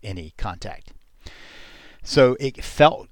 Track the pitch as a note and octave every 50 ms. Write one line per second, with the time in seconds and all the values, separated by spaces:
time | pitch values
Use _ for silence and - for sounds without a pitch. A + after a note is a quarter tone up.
0 | - G#2 F#2+ F2+ D#2+ D#2+ - - - G2+ F2 - - G2+ - - - - - -
1 | - _ - - - - - - - - - - - - - - - - - -
2 | - - - C#3+ C3 B2+ B2 - C#3 C3+ - - - - - - D3 D#3 - G2+
3 | - -